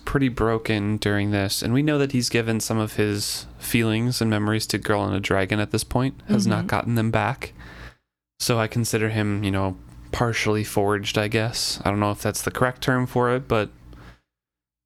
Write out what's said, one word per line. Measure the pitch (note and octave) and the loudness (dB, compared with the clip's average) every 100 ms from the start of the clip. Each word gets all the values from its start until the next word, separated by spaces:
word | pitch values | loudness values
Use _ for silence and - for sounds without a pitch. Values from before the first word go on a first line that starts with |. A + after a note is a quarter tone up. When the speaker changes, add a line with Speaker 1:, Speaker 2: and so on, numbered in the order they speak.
| - | -4
Speaker 1:
pretty | C#3+ C3+ | 0 0
broken | A2+ A2 A2+ A2+ A2 G2+ G#2+ | 0 0 0 0 -2 0 0
during | G#2 G#2 G2+ | 0 0 0
this, | G2+ G2 - | 0 0 -2
and | - | 0
we | B2 | 0
know | D3+ D3 | 2 2
that | C3+ | 2
he's | B2+ A#2 | 0 0
given | A#2 A2+ A2+ | 0 0 0
some | - A2 | 0 -2
of | G#2+ - | -2 0
his | G#2+ G#2 - - - - | 0 0 -4 -6 -10 -12
feelings | - A#2 A2+ A2 A#2+ B2 | -2 2 2 2 0 0
and | A2+ | 0
memories | G#2+ G#2 A2 - | 2 2 0 0
to | G#2 | -4
Girl | G2+ G#2 | 2 2
and | G2+ | 2
a | G2 | 0
Dragon | G2 G2 G2 G#2+ | 2 2 2 0
at | G#2 | 0
this | A2 | -2
point, | - B2 C3 - - | 0 0 0 -4 0
has | G#3 G3 | 2 2
not | G#2+ | 2
Speaker 2:
Mm-hmm. | - | 0
Speaker 1:
gotten | - - A#2 | 0 0 0
them | A2+ | 2
back. | A2+ G#2 C3 - - - - - - _ _ _ - | 2 0 -2 -8 -14 -20 -18 -18 -20 _ _ _ -8
So | - A#2+ | 0 2
I | A2 | 2
consider | A#2+ A2+ A2+ G#2+ | 0 0 2 0
him, | A2 G#2 G2+ | 2 0 0
you | G2+ | 0
know, | F#2+ F#2+ F#2 - - - | 0 0 -4 -12 -20 -10
partially | - A#2+ A2+ G#2+ G#2+ | -2 0 0 0 0
forged, | G#2+ - G2+ G#2 G#2 - | 0 0 2 2 0 0
I | G#2+ | 2
guess. | A2 A2+ - - - | 0 0 -2 -4 -2
I | - | 0
don't | G2+ | 2
know | G#2 | 0
if | G2+ | 0
that's | A2 G2+ | -2 -2
the | - | -4
correct | - B2+ B2 | 0 0 0
term | - B2+ B2+ | 0 2 2
for | B2 B2 B2+ | 2 2 0
it, | C3+ | 0
but | A2+ G2+ - - - - - _ _ _ _ _ _ | 0 0 -6 -20 -20 -20 -20 _ _ _ _ _ _